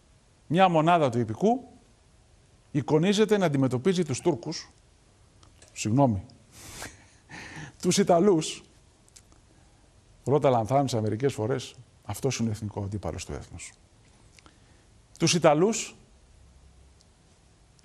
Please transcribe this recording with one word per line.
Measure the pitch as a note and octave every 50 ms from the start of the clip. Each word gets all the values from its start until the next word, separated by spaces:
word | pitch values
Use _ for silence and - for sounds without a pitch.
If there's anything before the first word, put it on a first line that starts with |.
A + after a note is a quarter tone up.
| _ _ _ _ _ _ _ _ _ -
μια | C#3 F3 F#3+ F#3
μονάδα | E3+ D#3 D3+ E3 F3 E3+ D3+ C3
του | A2+ A#2+
Ιππικού | A#2+ G#2+ A2 - - G#3 A#3+ C4 - - - - _ _ _ _ _ _ _ _ _ _ _ _ _ _ _ _ _ _
εικονίζεται | - D3 B2 - C#3+ D#3 E3 G3 G#3 G3 A3 G3+ G#3+ G3+
να | F#3+
αντιμετωπίζει | E3 C#3+ C3+ C3+ C3 B2+ B2 B2+ F#3+ F#3+ F3 F3
τους | D3+ C3 -
Τούρκους, | - F3 D#3 - - D#3 D#3 - - - _ _ _ _ _ _ _ _ _ _ _ _ _ _ - - - _ - - -
συγγνώμη, | - - A2 G#2 C3+ C#3+ B2+ A2 F#2+ - - - - _ _ - - - - - - - - - -
<laughs> | - - _ _ _ - - - - - - - D#3 - - -
τους | - F3+ - -
Ιταλούς, | G3+ - F3+ E3+ F3 G#3 F#3+ D#3+ D3+ - - - - - _ _ _ _ _ _ _ _ - - - _ _ _ _ _ _ _ _ _ _ _ _ _ _ _ _ _ _ _ - B2
ρώτα | C3+ D3+ C3+ C#3+
λανθάνουσα | B2+ A#2 A2 G2+ C3 C#3 C#3+ B2+ B2 A2+
μερικές | G#2+ A2 G#2 A2 C3 C#3 -
φορές, | - G#2+ A2 C#3 C3 - - - - - _ _ _ _
αυτός | - G#2 - - C3+ A#2+ -
είναι | A#2+ A2+
ο |
εθνικό | G#2+ - - G#2 - G#2 G2+
αντίπαλος | G2 G#2 G2+ - F2+ - - -
του | - D2
έθνους. | C#2 - - - F2 - - - - _ _ _ _ _ _ - _ _ - _ - - - _ _ _ _ - _ _ _ _ _ _ _ - -
Τους | E3+ D#3+ D#3+
Ιταλούς | E3+ C#3+ E3 D3 D3+ F3 G#3+ A3 - - - - - - _ _ _ _ _ _ - - - - - - - - - - - - _ _ _ _ _ _ _ _ _ _ _ _ _ _ _ _ _ _